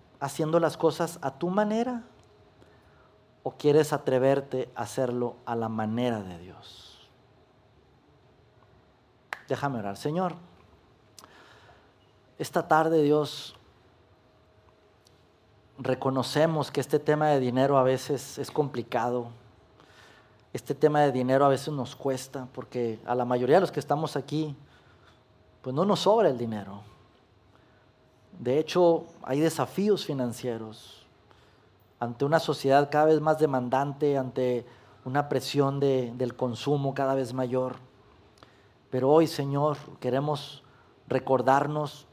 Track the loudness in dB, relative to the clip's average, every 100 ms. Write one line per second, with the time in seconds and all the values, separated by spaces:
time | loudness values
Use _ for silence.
0 | _ _ -8 -4 0 2 2 2 0 0
1 | -4 -4 -8 -6 -2 0 0 -2 -4 -6
2 | -12 -20 _ _ _ _ -20 _ _ _
3 | _ _ _ _ -10 0 4 4 4 0
4 | 0 2 4 2 0 -6 -6 -8 -8 -4
5 | -2 -2 -4 -6 -6 -4 -4 -4 -4 -2
6 | -2 -4 -8 -14 -18 -20 -20 -20 -20 -20
7 | -20 _ _ _ _ _ _ _ _ _
8 | _ _ _ _ _ _ _ _ _ _
9 | _ _ _ -16 -8 -4 -4 -4 -6 -6
10 | -4 -2 -2 -6 -16 -20 _ _ _ _
11 | _ -20 -20 -20 -20 -20 -20 -20 _ _
12 | _ _ _ -12 -6 -4 2 4 4 4
13 | 4 4 2 -6 -14 -20 _ _ _ _
14 | _ _ _ _ _ _ _ _ _ _
15 | _ _ _ _ _ _ _ -6 -2 0
16 | 0 0 0 2 2 2 -2 -4 0 0
17 | 2 2 2 2 2 2 4 4 4 2
18 | -2 -6 -6 -12 -4 -2 -2 -4 -4 -2
19 | -2 -2 -6 -12 -20 _ _ _ -20 -20
20 | -20 -20 _ _ _ -12 -8 2 2 4
21 | 4 2 2 4 4 2 -2 -6 -8 -6
22 | -4 -4 -6 -12 -12 -14 -10 -4 -4 -4
23 | -4 -2 0 0 4 4 4 -2 -4 -4
24 | -2 -6 -6 -6 -6 -10 -18 -20 _ _
25 | _ _ _ _ _ _ -6 0 2 4
26 | 4 6 4 2 -2 -6 -10 -14 -18 -20
27 | _ _ _ _ _ _ _ _ _ _
28 | _ _ _ -8 -2 0 0 4 4 4
29 | -2 -14 -6 0 0 0 -2 -2 0 0
30 | -2 -4 -4 -4 -6 -8 -10 -14 -20 -20
31 | _ _ _ _ _ _ _ _ _ _
32 | -8 -4 0 0 0 -2 4 4 4 2
33 | 4 4 2 2 2 0 0 0 -2 -2
34 | 0 0 -2 -2 -2 -2 -6 -16 -20 -16
35 | -4 -2 0 -2 0 0 0 2 2 0
36 | -2 -4 -6 -4 -4 -4 -2 -2 -2 -2
37 | -2 -2 -2 -4 -2 -2 -2 -6 -16 _
38 | _ _ _ _ -20 _ _ _ _ 0
39 | 4 6 4 0 -2 0 0 -2 -8 -8
40 | -2 -2 -2 -4 -8 -18 -20 _ _ _
41 | -4 -4 2 2 4 4 2 -2 -6 -10
42 | -20